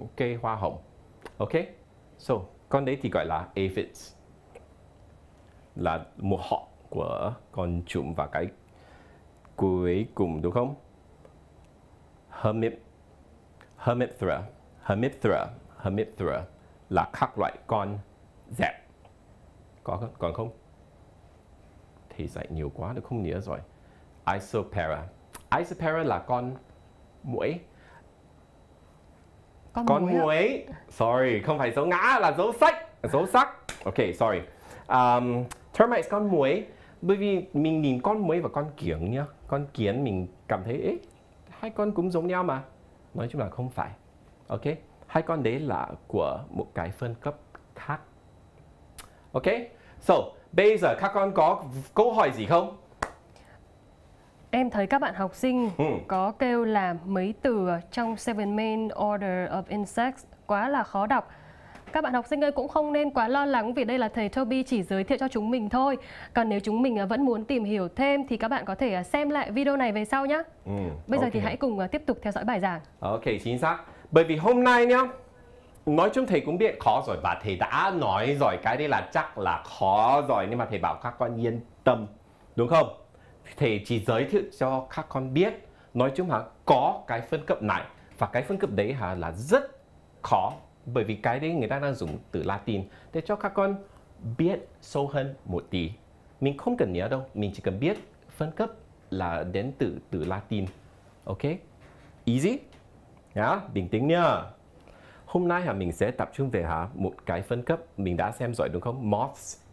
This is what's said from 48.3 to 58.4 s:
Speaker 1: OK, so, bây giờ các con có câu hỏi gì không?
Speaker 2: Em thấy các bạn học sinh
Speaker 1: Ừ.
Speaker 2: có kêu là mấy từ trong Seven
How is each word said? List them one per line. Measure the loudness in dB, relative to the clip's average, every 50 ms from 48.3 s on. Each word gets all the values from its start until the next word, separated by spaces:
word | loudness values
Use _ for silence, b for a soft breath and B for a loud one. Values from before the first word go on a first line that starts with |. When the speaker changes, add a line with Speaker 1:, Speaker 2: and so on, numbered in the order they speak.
| -20 -20 -20 -20 -20 -20 -20 -20 -20 -20 -20 -20 -20 -20 -20 B B B B B -6
Speaker 1:
OK, | 0 0 2 0 0 -4 -10 B B B B B B
so, | 2 4 4 4 4 0 B B B B
bây | 2 6 6 6 6
giờ | 6 4 2 2 2
các | 0 0 0
con | 0 0 2 4
có | 4 4 4 4 0 -4 -8 -10 -10 -12 -2 2
câu | 4 4 4 4
hỏi | 4 4 2
gì | 2 -2 2
không? | 4 4 4 4 2 -4 -12 -18 -20 -8 -6 -6 -6 -6 -14 -20 -20 B B B B B B -20 -20 -20 -20 -20 -20 -20 -20 -20 -20 -20 -20 -20 -20 -20 -20 -8 -2
Speaker 2:
Em | 0 0 0 0
thấy | 0 0 0
các | 2 2 2
bạn | 2 0 -2
học | -2 -4 -4 -4
sinh | -2 0 0 2 2 0 0 0
Speaker 1:
Ừ. | 0 0 0 0 -2 -4
Speaker 2:
có | -2 0 0 0 0
kêu | 0 0 0 0 2 2 2
là | 2 2 2 2 0 -2 -4 -4
mấy | -2 -2 0 0 -2 -4 0
từ | 0 2 2 2 2 0 0 -2 -4 -6
trong | -6 -4 -2 -2 -4
Seven | -4 -4 -4 -2 -2